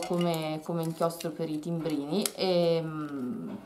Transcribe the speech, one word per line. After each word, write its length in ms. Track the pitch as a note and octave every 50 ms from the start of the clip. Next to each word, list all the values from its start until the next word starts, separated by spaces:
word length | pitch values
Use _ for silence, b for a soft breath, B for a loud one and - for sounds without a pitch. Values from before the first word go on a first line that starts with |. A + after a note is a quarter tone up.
| E3+
come, 540 | - F#3 F3 F3 F3 E3 D#3+ D#3+ D#3 D#3 D#3 D#3
come 200 | - E3+ E3+ E3
inchiostro 480 | D#3+ E3 - E3+ D#3+ E3 - - E3+
per 180 | D3+ - E3 D#3
i 100 | D#3 D3+
timbrini, 640 | D3+ E3+ E3+ E3 D#3 D#3+ D#3 C#3+ C#3 D3 D#3 G3 A3 - -
e, 460 | - F3 F#3+ F3+ F3 F3 E3+ E3 E3
mm, 720 | D#3+ D#3+ D#3 D#3 D3+ D3 C#3+ C#3 B2+ B2 A#2 A2+ A#2+ - G2+ G#2 -